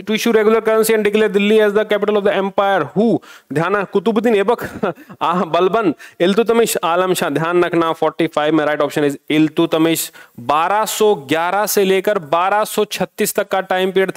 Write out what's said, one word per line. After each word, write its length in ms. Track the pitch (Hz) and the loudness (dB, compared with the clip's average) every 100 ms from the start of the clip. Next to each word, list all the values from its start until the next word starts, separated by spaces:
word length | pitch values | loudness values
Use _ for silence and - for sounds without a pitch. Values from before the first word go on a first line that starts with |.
to 140 | 202 214 | -4 -2
issue 160 | 233 | 2
regular 280 | 220 208 226 | 2 4 2
currency 360 | 220 220 220 220 | 2 2 2 2
and 100 | 202 | 2
declare 220 | 214 214 | 2 2
Delhi 320 | 196 208 220 | 2 2 4
as 140 | 208 | 4
the 100 | 208 | 2
capital 360 | 214 208 202 208 | 0 0 0 0
of 40 | |
the 100 | 196 | 2
empire, 540 | 175 196 196 196 190 135 | 0 -2 0 0 0 -2
who? 140 | 185 226 160 - - - | 0 0 0 -4 -20 -8
ध्यान 200 | 139 170 | -4 -2
रखना, 120 | 202 180 | -2 -2
कुतुबुद्दीन 440 | 202 185 220 233 202 | -2 -2 0 2 2
ऐबक, 280 | 202 233 - - 196 | 0 -2 -6 -6 -6
<laughs> 280 | - - - | -6 -14 -6
आह, 220 | 143 180 | -2 -2
बलबन, 500 | 170 170 185 220 190 - - - | 0 0 2 0 -2 -4 -10 -2
इल्तुतमिश, 560 | 175 196 220 233 220 - | 0 2 2 2 2 0
आलम 300 | 165 175 185 | -2 0 0
शाह, 160 | 180 165 | -2 -4
ध्यान 340 | 143 165 175 | -2 -2 0
रखना, 280 | 170 170 165 | 0 0 0
फ़ोर्टी 340 | 156 156 - 165 | 0 -2 -2 -2
फ़ाइव 280 | 151 151 | -2 0
में 100 | 156 | 0
right 160 | 147 147 | 0 -2
option 280 | 143 160 147 | -2 0 -2
is 80 | 139 - | -2 -2
इल्तुतमिश। 800 | 156 156 160 165 160 165 160 - - - - | 0 0 0 0 2 0 0 -6 -14 -20 -8
बारह 440 | 120 151 175 208 | -2 0 0 0
सौ 300 | 202 - 214 | -2 0 0
ग्यारह 520 | 185 131 156 175 196 208 | 0 -2 -2 -2 -2 -2
से 180 | 208 | 0
लेकर 340 | 190 190 190 196 | 2 2 0 -2
बारह 460 | 143 170 190 208 | 0 0 2 0
सौ 200 | 214 - | 0 -2
छत्तीस 500 | 208 - 180 - 208 | -4 -4 -6 -4 -4
तक 140 | - 196 | -2 -2
का 120 | 190 | -2
time 320 | 185 185 190 | -2 -2 0
period 180 | 185 185 | 0 0